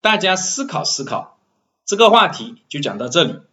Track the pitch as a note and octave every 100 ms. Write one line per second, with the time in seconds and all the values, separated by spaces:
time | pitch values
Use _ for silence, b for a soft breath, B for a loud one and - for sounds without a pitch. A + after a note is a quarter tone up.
0 | G#3+ G#3 F#3 F#3 - - C4+ D3+ - -
1 | C3+ G#2+ - _ _ _ _ _ - G3+
2 | A3+ A3+ F#3 - A2+ - _ D3 C3+ G2+
3 | A#2+ E3 C3+ - _